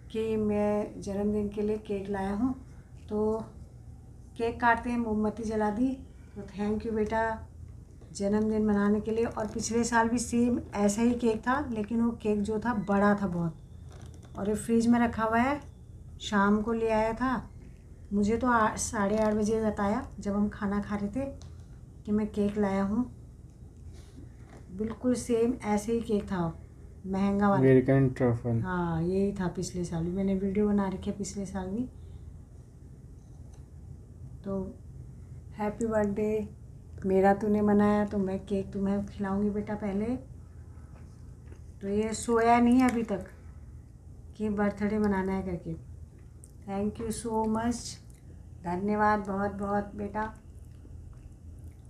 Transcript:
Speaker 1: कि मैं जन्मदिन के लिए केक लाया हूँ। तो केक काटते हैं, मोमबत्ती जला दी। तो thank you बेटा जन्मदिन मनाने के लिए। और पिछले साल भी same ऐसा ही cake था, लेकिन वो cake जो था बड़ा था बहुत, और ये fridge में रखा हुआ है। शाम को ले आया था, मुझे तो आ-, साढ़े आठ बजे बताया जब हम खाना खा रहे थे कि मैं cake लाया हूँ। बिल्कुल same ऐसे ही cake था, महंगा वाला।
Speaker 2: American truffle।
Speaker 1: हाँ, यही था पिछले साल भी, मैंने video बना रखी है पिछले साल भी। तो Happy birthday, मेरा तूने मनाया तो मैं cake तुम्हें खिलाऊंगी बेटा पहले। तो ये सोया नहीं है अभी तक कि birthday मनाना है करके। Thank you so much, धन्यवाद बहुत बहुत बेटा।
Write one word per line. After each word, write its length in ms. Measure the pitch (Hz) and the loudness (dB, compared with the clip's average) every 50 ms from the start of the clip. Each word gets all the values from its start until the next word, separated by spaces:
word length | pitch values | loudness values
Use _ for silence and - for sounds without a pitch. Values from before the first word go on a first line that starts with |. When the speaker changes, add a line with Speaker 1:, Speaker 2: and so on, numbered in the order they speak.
| - - | -14 -8
Speaker 1:
कि 260 | - 220 220 220 220 | -4 -2 -2 0 0
मैं 640 | 214 214 208 208 208 208 208 208 208 214 - - - | 2 2 2 2 2 2 2 2 0 0 -2 -6 -8
जन्मदिन 480 | 180 196 196 196 202 208 208 214 208 202 | -8 -4 -2 0 0 2 2 0 0 -2
के 140 | - 214 208 | -2 -2 0
लिए 160 | 214 214 214 | 0 0 -2
केक 320 | - - 202 196 190 202 | -2 -4 -4 -4 -4 -4
लाया 220 | 202 190 190 196 202 | -4 -2 -2 -2 0
हूँ। 220 | 202 247 262 262 - - - - - - - - - - - | 0 0 0 0 -2 -8 -14 -18 -18 -18 -18 -18 -16 -10 -4
तो 360 | 214 214 214 214 220 220 - - - - - - - - - - - - - - - - - - - | -2 0 0 2 0 -2 -4 -8 -12 -16 -16 -16 -18 -18 -18 -18 -18 -18 -18 -18 -18 -18 -18 -14 -6
केक 240 | - 233 233 233 233 | -4 -2 -2 0 4
काटते 300 | 247 240 233 233 233 247 | 6 6 6 6 4 0
हैं, 80 | 240 240 | 0 0
मोमबत्ती 440 | 233 220 214 214 214 214 208 - 226 | 0 0 2 2 2 0 0 -2 -4
जला 280 | 214 220 214 214 214 | -2 0 2 2 2
दी। 280 | 202 220 254 269 262 - - - - - - - - 202 | 2 2 2 0 0 -2 -8 -14 -18 -18 -20 -16 -12 -12
तो 40 | 196 | -12
thank 420 | - - 185 208 208 214 214 - | -10 -6 -4 -2 0 0 -2 -2
you 80 | 233 214 | -2 0
बेटा 560 | 220 214 214 226 220 226 226 220 220 - - - - - - - - - - - - - - - | 0 0 0 2 2 0 0 -2 -4 -8 -12 -16 -16 -16 -16 -16 -16 -18 -18 -20 -20 -18 -12 -6
जन्मदिन 540 | - 196 196 208 214 214 214 220 214 214 | -2 0 2 2 2 2 2 2 2 2
मनाने 340 | 214 202 202 202 208 214 214 | 4 4 4 4 4 4 2
के 100 | 208 226 | 0 0
लिए। 140 | 220 226 233 | 0 0 0
और 220 | 233 - - 220 | 0 -2 -4 -6
पिछले 380 | 208 - 233 214 - 220 233 233 | -4 -4 -4 -4 0 0 0 2
साल 240 | 220 233 226 226 226 | 4 4 4 4 4
भी 100 | 240 240 | 4 0
same 420 | - - 240 233 240 247 240 - - - - | 0 0 2 4 4 4 2 0 -2 -2 0
ऐसा 280 | 202 208 202 202 226 233 | 2 4 4 4 4 4
ही 120 | 240 240 | 4 4
cake 260 | 233 240 226 220 220 | 4 2 2 2 2
था, 280 | - 247 262 277 - 254 | 0 0 0 0 0 -2
लेकिन 300 | 226 214 208 - 233 226 | -2 -2 -2 0 0 2
वो 100 | 233 233 | 2 2
cake 320 | 226 - - 214 208 208 202 | 0 0 0 2 2 2 2
जो 160 | 208 220 214 | 0 0 0
था 160 | 214 233 240 | 0 0 0
बड़ा 400 | 208 170 202 202 196 202 208 202 | 0 2 2 4 6 6 6 6
था 120 | 202 202 | 4 2
बहुत, 300 | 185 170 175 170 165 - - - - - - - - - - - - - - - - - - | 0 0 0 -2 -2 -4 -6 -12 -18 -18 -16 -16 -16 -16 -16 -16 -16 -16 -16 -16 -14 -8 -4
और 100 | 196 202 | -2 0
ये 60 | 214 | 0
fridge 320 | 208 - - 233 233 226 | 0 0 2 4 4 6
में 140 | 240 240 240 | 6 6 6
रखा 240 | 240 233 233 220 226 | 6 4 2 0 0
हुआ 140 | 220 226 233 | 2 4 4
है। 220 | 247 269 285 285 - - - - - - - - - - - - | 4 4 2 -2 -4 -10 -18 -18 -18 -18 -18 -18 -16 -16 -14 -12
शाम 420 | - - 214 202 196 202 208 214 208 | -6 0 4 4 6 6 6 4 2
को 100 | 233 226 | 0 0
ले 180 | 226 226 226 | 0 2 2
आया 220 | 220 214 220 220 220 | 4 4 2 2 0
था, 380 | 226 247 262 247 208 - - - - - - - - - - - - - - 202 | 0 0 0 0 -2 -4 -6 -12 -16 -18 -18 -18 -20 -20 -20 -20 -18 -8 -4 0
मुझे 240 | 202 208 202 226 | 2 2 2 2
तो 100 | 226 262 | 2 4
आ-, 280 | 247 240 226 214 214 - | 4 4 6 4 4 2
साढ़े 440 | - - - 247 220 196 196 208 220 | 0 -4 -4 0 0 2 2 4 4
आठ 160 | 220 214 208 | 4 4 2
बजे 300 | 220 214 208 226 220 220 | 2 2 2 2 2 2
बताया 420 | 214 214 - 202 202 214 254 285 - - - | 0 0 0 0 0 0 0 -2 -6 -8 -8
जब 140 | - 202 202 | -4 -2 0
हम 140 | 208 208 208 | 2 2 0
खाना 320 | - - 208 196 202 208 | 0 -2 -2 -2 0 -2
खा 160 | 202 202 208 | -2 -2 -2
रहे 120 | 202 202 202 | -2 -2 -2
थे 180 | - 262 277 277 277 - - - - - - - - - - - - - - | -2 -2 -4 -4 -6 -10 -12 -16 -16 -16 -16 -16 -18 -18 -18 -18 -18 -12 -4
कि 60 | 208 208 | 0 0
मैं 140 | 214 214 | 2 0
cake 320 | 208 - 208 202 202 202 214 | 0 0 0 0 2 2 2
लाया 240 | 202 196 190 196 196 | 2 2 2 2 2
हूँ। 300 | 196 214 240 247 - - - - - - - - - - - - - - - - - - - - - - - - - - - - - - - - - 180 | 2 2 0 0 -2 -4 -14 -18 -18 -18 -18 -20 -20 -18 -18 -18 -18 -18 -16 -16 -16 -14 -16 -16 -16 -16 -16 -16 -16 -16 -18 -18 -18 -18 -18 -16 -12 -6
बिल्कुल 380 | 190 220 220 - - - 254 247 | -4 -4 -4 -4 0 2 2 2
same 400 | 240 - - 240 226 233 240 254 - - | 2 2 2 2 4 4 4 2 0 0
ऐसे 280 | 208 208 202 - 233 233 | 0 2 2 2 0 0
ही 80 | 233 | 0
cake 240 | 220 - 214 202 - | 0 2 0 0 0
था, 340 | - 196 180 170 165 160 - - - - - - - - - - | 0 0 0 0 -2 -2 -6 -12 -18 -18 -20 -20 -18 -16 -12 -6
महंगा 420 | 185 190 190 196 196 196 202 202 202 | -4 0 2 2 2 4 6 6 6
वाला। 120 | 196 131 | 6 8
Speaker 2:
American 480 | 131 131 131 131 127 131 135 135 135 127 | 8 10 8 8 8 6 6 6 6 4
truffle। 520 | 120 - 131 123 120 117 - 120 117 113 | 4 4 4 4 2 2 0 0 0 0
Speaker 1:
हाँ, 420 | - 185 180 180 175 170 165 165 165 | 0 0 0 0 0 0 0 0 0
यही 300 | 175 190 190 196 202 202 | 0 2 2 2 2 0
था 160 | 196 180 175 | 0 -2 -2
पिछले 360 | - 190 175 - - 180 175 | -2 -4 -6 -4 -4 -4 -4
साल 200 | 165 170 165 165 | -2 -2 -2 -2
भी, 60 | 175 | -2
मैंने 240 | 180 196 190 196 196 | -2 0 0 0 0
video 340 | 190 196 196 190 208 208 208 | 0 0 0 2 2 2 4
बना 200 | 208 202 196 190 | 4 2 2 0
रखी 220 | 185 185 - 202 | -2 -4 -4 -6
है 60 | 196 | -4
पिछले 300 | 202 196 - - 202 196 | -4 -6 -8 -6 -6 -6
साल 200 | 185 - 196 185 | -6 -6 -6 -6
भी। 220 | 185 196 233 254 254 - - - - - - - - - - - - - - - - - - - - - - - - - - - - - - - - - - - - - - - - - - - - - - - - - - - | -4 -4 -4 -4 -6 -8 -14 -16 -16 -16 -16 -16 -16 -16 -16 -18 -18 -18 -20 -20 -20 -20 -20 -20 -20 -18 -18 -18 -18 -18 -18 -18 -18 -18 -16 -16 -16 -16 -18 -18 -18 -18 -16 -16 -16 -16 -16 -16 -18 -18 -16 -16 -16 -14 -12 -8
तो 300 | 196 196 196 190 190 - - - - - - - - - - - - - - - - - - | -4 -4 -4 -4 -6 -8 -12 -14 -16 -16 -14 -14 -16 -16 -16 -16 -16 -16 -16 -16 -12 -6 -4
Happy 280 | 214 214 208 - 233 | -2 -2 -2 0 0
birthday, 640 | 226 220 214 208 202 202 214 214 214 214 214 208 208 - - - - - - - - - - - | 0 2 2 2 2 2 0 0 0 0 0 -2 -4 -8 -14 -16 -18 -18 -18 -18 -16 -12 -4 0
मेरा 280 | 190 190 190 190 196 196 | 4 6 6 8 8 6
तूने 280 | 202 214 208 208 208 208 | 6 4 2 4 4 4
मनाया 420 | 208 208 208 208 208 208 208 208 | 6 6 6 6 6 4 4 2
तो 140 | 202 208 208 | 0 0 0
मैं 200 | 190 190 190 196 | 0 0 -2 -4
cake 340 | - - 202 196 190 - - | -4 -2 -2 -2 -2 -2 -4
तुम्हें 340 | 202 196 196 202 202 202 | -2 0 0 0 0 -2
खिलाऊंगी 440 | - - - 202 190 196 202 208 208 | -4 -6 -6 -4 -2 0 0 0 0
बेटा 240 | 196 208 208 214 214 | 0 -2 -2 -4 -4
पहले। 300 | 208 214 202 190 202 214 233 254 262 - - - - - - - - - - - - - - - - - - - - - - - - - - - - - - - - | -4 -4 -2 -2 0 0 -2 -2 -4 -6 -10 -16 -16 -18 -18 -16 -16 -16 -16 -16 -16 -16 -16 -16 -16 -16 -16 -16 -16 -16 -16 -16 -16 -16 -16 -16 -16 -16 -16 -14 -8
तो 80 | 202 196 | -4 0
ये 240 | 202 208 220 220 220 | 0 2 2 0 -2
सोया 480 | - - - 233 226 226 233 233 240 | -4 0 2 4 6 8 8 8 8
नहीं 180 | 240 240 247 254 | 8 8 8 8
है 120 | 254 247 | 6 6
अभी 120 | 226 233 226 | 4 2 -2
तक 240 | - 202 180 - - - - - - - - - - - - - - - - - - - - - - - | -2 -2 -4 -4 -8 -14 -16 -18 -18 -18 -16 -16 -16 -16 -16 -18 -18 -20 -20 -20 -18 -18 -18 -18 -16 -8
कि 120 | - 214 214 | -4 -4 -2
birthday 500 | 208 202 208 202 202 - 208 202 214 214 | 0 2 2 2 2 0 0 0 2 2
मनाना 340 | 214 208 196 190 190 190 190 | 2 4 4 2 2 0 0
है 100 | 190 190 | -2 -2
करके। 320 | 190 180 170 - 165 160 160 - - - - - - - - - - - - - - - - - | -4 -6 -6 -6 -6 -8 -8 -10 -12 -16 -16 -16 -16 -18 -18 -20 -20 -20 -20 -20 -20 -20 -16 -10
Thank 420 | 202 196 196 202 208 208 - 226 | -6 -4 -2 -2 -2 -2 -4 -4
you 200 | 226 214 - - | -6 -4 -4 -4
so 220 | 233 220 220 220 220 220 | -2 0 0 0 2 0
much, 200 | 220 226 240 233 - - - - - - - - - - - - - - - - - - | 0 0 0 -2 -2 -4 -10 -12 -14 -16 -18 -20 -18 -18 -18 -18 -18 -18 -16 -16 -10 -6
धन्यवाद 600 | 175 175 180 202 208 208 208 214 208 214 208 196 196 | -4 -2 -2 0 0 2 4 4 4 4 4 0 -2
बहुत 260 | 190 196 202 202 196 | -2 -2 -2 -2 -2
बहुत 380 | 202 208 202 202 208 202 - - | -4 -4 -2 0 0 -2 -2 -6
बेटा। 400 | 208 208 202 196 214 214 220 - - - - - - - - - - - - - - - - - - - - - - - - - - - - - - - | -8 -8 -6 -4 -4 -4 -4 -6 -12 -18 -18 -18 -18 -18 -18 -18 -18 -18 -16 -16 -16 -16 -16 -16 -16 -18 -18 -18 -18 -18 -16 -16 -16 -16 -16 -16 -16 -18